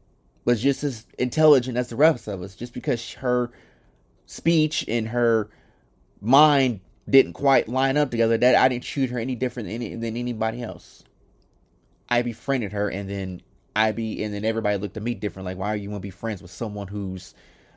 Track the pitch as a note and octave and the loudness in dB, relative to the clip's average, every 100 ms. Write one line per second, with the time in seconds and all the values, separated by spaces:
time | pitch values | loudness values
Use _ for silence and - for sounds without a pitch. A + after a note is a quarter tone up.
0 | _ _ _ _ - A#2 C3 C3+ D3 A#2 | _ _ _ _ 0 2 2 0 -4 -6
1 | - - B2 D#3 D#3 C#3 B2 A#2+ B2 A#2 | -14 -4 -2 4 6 6 4 -4 -4 2
2 | D#3 C3+ - F#2+ F2+ - B2 B2 D3 A#2 | 2 2 -4 -6 -8 -8 -10 -6 -4 -4
3 | - - C3 B2 A#2+ - _ _ _ _ | -6 -6 -2 0 -2 -8 _ _ _ _
4 | _ _ _ - E3+ E3 D#3 - - A#2 | _ _ _ -4 2 2 2 -2 -2 -2
5 | A2 A#2+ A#2 A2+ G#2 _ _ _ _ _ | -2 0 2 2 0 _ _ _ _ _
6 | _ _ G2+ C#3 D3+ C#3+ C3 G#2 - _ | _ _ 4 6 8 6 2 -2 -10 _
7 | - C3+ E2+ - C#3 C3+ - B2+ C3+ C#3 | 4 4 4 0 4 4 2 0 0 2
8 | C#3 A#2+ A2+ A2+ B2 F#2+ C3 B2 - D3 | 0 2 2 4 4 6 4 2 -6 -2
9 | B2+ B2 B2+ A#2+ B2 B2 G2 A#2 G#2+ G2 | -2 -2 -4 -2 -4 -4 -6 -6 -6 -6
10 | A2+ A#2 B2 A2 A2+ A#2 A2 - - - | -6 -4 -6 -2 -2 -2 -8 -10 -16 -20
11 | _ _ _ _ _ _ _ _ _ _ | _ _ _ _ _ _ _ _ _ _
12 | _ A#2+ A#2+ A2 - C3+ G#2 G#2 G#2 F2+ | _ -2 -2 -6 -4 -4 -2 -2 -2 -4
13 | G2 G2 F#2+ F2+ _ _ _ G#2 A2 G#2+ | -6 -6 -6 -8 _ _ _ 0 0 0
14 | A2 G#2 G#2+ G2+ A2 A2+ G#2 G2+ G2 G2+ | -4 -4 -4 -2 -2 -2 -2 -2 -4 -6
15 | A2+ G#2+ G#2 F#2+ F#2 F#2 G2 G#2+ G2+ G#2 | -6 -4 -6 -6 -8 -4 -4 -4 -6 -8
16 | G2 - A2+ G2+ F2+ - A2 G2+ G2 G2+ | -8 -8 -6 -6 -10 -8 -6 -6 -8 -6
17 | F#2+ F#2 - - - _ _ | -6 -8 -12 -20 -20 _ _